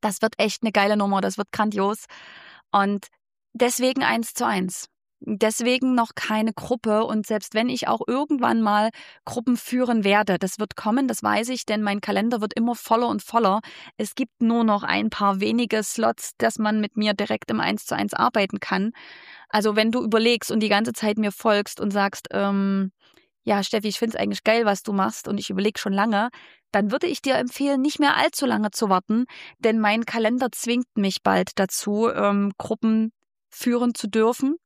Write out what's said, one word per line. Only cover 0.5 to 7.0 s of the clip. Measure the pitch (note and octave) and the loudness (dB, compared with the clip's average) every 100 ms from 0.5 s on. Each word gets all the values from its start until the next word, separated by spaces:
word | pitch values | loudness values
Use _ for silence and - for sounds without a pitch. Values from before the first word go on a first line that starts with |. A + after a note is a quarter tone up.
| - | 0
eine | A3 | 0
geile | G#3 G3+ G#3 | 2 2 2
Nummer, | G3+ G3 | 2 0
das | G3 F#3+ | 0 -4
wird | G#3 | -8
grandios. | - G#3+ G#3 G3 A3 - - - - - - _ | -2 -2 0 -2 -2 -10 -20 -20 -20 -20 -20 _
Und | G3+ G3+ G3 - _ _ _ _ | 0 2 -2 -8 _ _ _ _
deswegen | A3 B3 B3 B3+ C4 | 0 0 2 0 2
eins | C4+ A3+ A3+ | 0 0 -2
zu | - A#3 | -2 -2
eins. | G3+ F#3 - - _ _ _ | 0 -2 -6 -16 _ _ _
Deswegen | - G#3 A3 G#3+ A#3+ B3+ C4 | -8 0 0 0 0 2 2
noch | B3 A3+ | 2 0
keine | - - A3 A3 | -4 -4 0 0
Gruppe. | G#3 - B3 A3+ G#3+ | -4 -6 -4 0 0